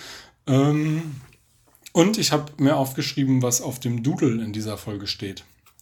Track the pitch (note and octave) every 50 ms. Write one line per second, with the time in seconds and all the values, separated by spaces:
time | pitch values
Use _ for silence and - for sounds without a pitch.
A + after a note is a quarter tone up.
0 | - - - - - - _ _ - - C3 C3 C#3 D3 D3 D3+ D3+ D#3 D#3 D#3
1 | E3 D#3+ C#3 B2 - - _ _ _ _ _ _ _ _ _ _ - - - F3
2 | E3 G3 A3 A3 E3+ - E3+ D#3 D3 - - - C3+ C3+ D3+ D3 C3+ B2+ - -
3 | C#3+ - - - C#3 C3 C3 B2+ B2 B2 A#2+ - F3+ D#3 A#2 - - A#2+ A#2+ A#2
4 | A2+ C3+ E3+ - - C3+ A2+ A2+ A2+ A2 G#2 G#2+ G#2+ G#2+ G#2 G2 - - G#2 G2+
5 | G2+ G2+ - - - G2 F#2+ - - _ _ _ _ _ _ _